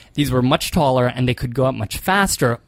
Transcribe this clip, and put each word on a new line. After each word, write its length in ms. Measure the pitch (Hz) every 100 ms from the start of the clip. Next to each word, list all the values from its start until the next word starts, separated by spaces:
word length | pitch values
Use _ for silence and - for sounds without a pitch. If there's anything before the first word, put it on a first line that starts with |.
| -
These 160 | - 139
were 140 | 127
much 260 | 123 160 -
taller 380 | - 143 127 123
and 200 | 120 123
they 60 |
could 220 | 123 127 120
go 100 | 131
up 80 |
much 240 | 123 107 -
faster. 640 | - 196 196 - 127 117